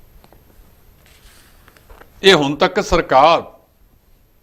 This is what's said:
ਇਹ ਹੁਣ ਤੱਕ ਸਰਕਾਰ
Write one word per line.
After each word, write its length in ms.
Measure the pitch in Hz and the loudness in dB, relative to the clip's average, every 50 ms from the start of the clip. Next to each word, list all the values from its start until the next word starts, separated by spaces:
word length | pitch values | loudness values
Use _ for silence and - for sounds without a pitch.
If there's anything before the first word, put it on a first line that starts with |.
| - - - - _ _ _ _ _ _ _ - - _ _ _ _ _ _ _ _ _ _ _ _ - _ _ _ _ _ _ _ _ _ _ _ - - - - _ _ _ - | -20 -20 -20 -20 _ _ _ _ _ _ _ -20 -20 _ _ _ _ _ _ _ _ _ _ _ _ -20 _ _ _ _ _ _ _ _ _ _ _ -20 -20 -20 -20 _ _ _ 0
ਇਹ 120 | 190 190 | 2 2
ਹੁਣ 220 | 156 147 139 151 | 2 2 -2 -4
ਤੱਕ 240 | 147 185 180 - - | -4 -4 -4 -4 -4
ਸਰਕਾਰ 720 | - - 175 165 143 - 147 131 143 160 165 143 110 - - _ _ _ _ _ _ _ _ _ _ _ _ _ _ _ _ _ | -6 -4 -4 -4 -2 0 0 2 2 2 2 0 -4 -8 -18 _ _ _ _ _ _ _ _ _ _ _ _ _ _ _ _ _